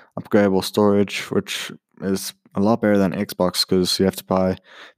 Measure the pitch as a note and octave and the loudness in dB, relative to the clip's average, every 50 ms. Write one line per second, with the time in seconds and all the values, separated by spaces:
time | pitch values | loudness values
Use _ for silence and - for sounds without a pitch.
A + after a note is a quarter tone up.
0 | - _ _ - - - - G#2 G2+ G2+ F#2+ F#2 F#2 - - A2 G#2 G#2 G2+ G2+ | -20 _ _ -16 -8 0 2 2 4 4 2 0 -2 -2 0 2 2 4 4 2
1 | G2+ F#2+ - - - - - G2 - - - - - - - - _ _ _ _ | 0 0 -2 -8 -10 -4 -4 -4 -4 -4 -8 -10 -10 -12 -14 -18 _ _ _ _
2 | - G2 F#2+ F#2+ - - - _ _ _ _ G#2 G2+ G#2+ A#2 A2+ - G#2 G#2 G2+ | -6 -4 -4 -4 -6 -10 -14 _ _ _ _ -2 0 0 0 2 2 2 2 4
3 | G2 F#2 - F#2 G#2 - - - F#2 F2+ - - - - F#2+ F#2 F2+ F2 - - | 2 2 0 -4 -6 -8 -2 -2 -2 -2 0 -2 -2 0 2 0 2 0 0 0
4 | F#2+ F#2+ - - - - F#2+ F#2 F#2 F#2 F#2 - _ _ - - - - _ | 0 0 0 -4 -4 -2 0 0 2 0 -2 -4 _ _ -20 -20 -20 -20 _